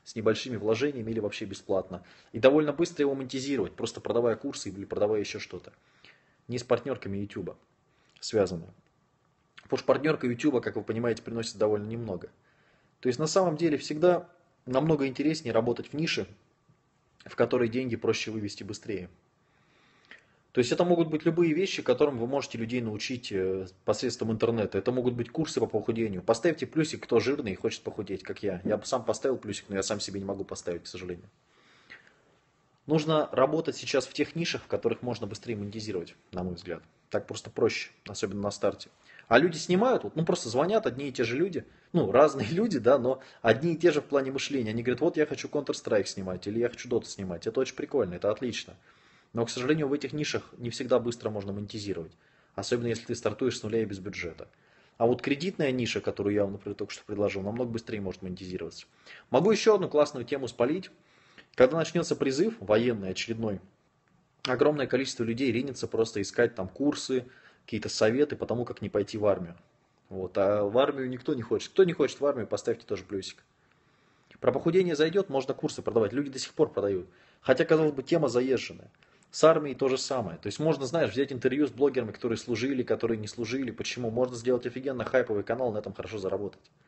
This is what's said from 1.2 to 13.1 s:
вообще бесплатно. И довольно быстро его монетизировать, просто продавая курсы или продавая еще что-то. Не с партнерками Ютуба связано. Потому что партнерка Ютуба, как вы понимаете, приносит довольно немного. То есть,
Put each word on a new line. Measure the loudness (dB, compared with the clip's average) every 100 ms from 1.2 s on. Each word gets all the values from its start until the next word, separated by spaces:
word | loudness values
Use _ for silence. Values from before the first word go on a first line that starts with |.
вообще | -4 -4 -10
бесплатно. | -8 -2 -2 -2 -8 -14 -20 _
И | 4
довольно | 6 6 4
быстро | 0 -2 0
его | 0
монетизировать, | -2 -4 -6 -2 -2 -2
просто | -4 -8 -6
продавая | -4 0 0 0
курсы | -4 -8 -10
или | -10
продавая | -8 0 0 0
еще | -2 -8
что-то. | -12 -14 -16 -20 _ _ -20 -20 _ _ -8
Не | -6
с |
партнерками | 0 0 0 -6 -6 -8
Ютуба | -8 -8 -10 -12 _ _ _ _ _ _
связано. | -2 2 2 0 -10 -18 _ _ _ _ _ _ _ -20
Потому | -4 0
что | 4
партнерка | 4 2 0 0
Ютуба, | 0 2 2
как | 0 -4
вы |
понимаете, | -4 -2 0 -2
приносит | -4 -6 -6 0
довольно | 2 2 -2
немного. | -8 -6 -8 -10 _ _ _ _ _ _ _
То |
есть, | -2